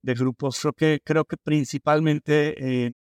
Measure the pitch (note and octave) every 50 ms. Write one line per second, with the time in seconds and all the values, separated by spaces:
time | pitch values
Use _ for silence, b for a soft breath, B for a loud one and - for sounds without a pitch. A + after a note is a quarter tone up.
0 | - B2+ B2+ A#2+ C3 C3 B2 - C#3+ C#3 B2 - - D3+ - - E3 D#3 D3+ C#3+
1 | - - D#3 D#3+ D3+ - - - - - D3+ D3+ C3+ - - C#3 - D3+ D3+ D3+
2 | D#3+ D#3 D3 D3 - - D3 D3+ D3 D3+ D3+ - C3+ C3 B2+ B2 A#2+ A#2+ A#2+ _